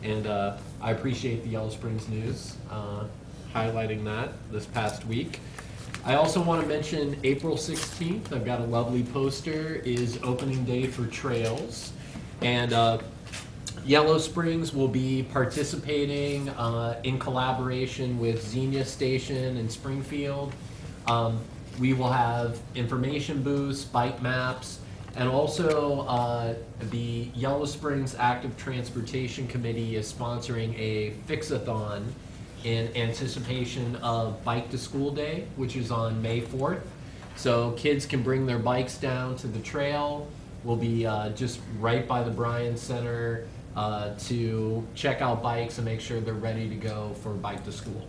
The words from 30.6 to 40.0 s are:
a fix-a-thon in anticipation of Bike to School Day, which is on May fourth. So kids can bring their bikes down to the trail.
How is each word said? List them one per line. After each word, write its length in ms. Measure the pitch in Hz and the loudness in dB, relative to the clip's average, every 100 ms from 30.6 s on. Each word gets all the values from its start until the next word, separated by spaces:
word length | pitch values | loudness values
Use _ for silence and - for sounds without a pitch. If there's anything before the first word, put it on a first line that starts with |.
| 113 113 | 0 0
a 360 | 110 107 104 - - | 0 0 0 -4 -4
fix-a-thon 800 | 151 - 131 - 107 104 101 110 135 - - - - | -4 0 -2 0 -2 -2 -4 -4 -6 -12 -14 -14 -8
in 260 | 117 113 113 120 | 0 0 0 0
anticipation 1000 | 117 - 131 135 120 127 120 131 120 123 | 0 0 -4 -4 -4 -2 -2 -2 -2 -2
of 440 | 120 117 113 101 - | 0 2 0 -2 -2
Bike 240 | 120 123 | -2 -2
to 80 | 127 | -6
School 340 | - 139 143 | -4 0 0
Day, 320 | 143 147 165 - - | 0 -2 -4 -6 -4
which 180 | 123 131 | -4 -2
is 160 | 113 | 0
on 300 | 117 113 110 | 0 0 0
May 180 | 113 117 | 2 0
fourth. 480 | 117 135 139 185 - - - - - - | 0 0 0 0 -4 -12 -14 -12 -14 0
So 360 | 127 117 117 | 4 6 4
kids 340 | 117 147 143 - | 2 4 2 2
can 180 | 139 | 2
bring 220 | 123 131 131 | 4 4 4
their 140 | 120 | 2
bikes 380 | 113 127 131 - | 4 4 2 -2
down 380 | 135 127 127 127 | -2 0 -2 -4
to 100 | 113 | -4
the 120 | 107 | -4
trail. 640 | - 147 143 147 | -4 0 0 2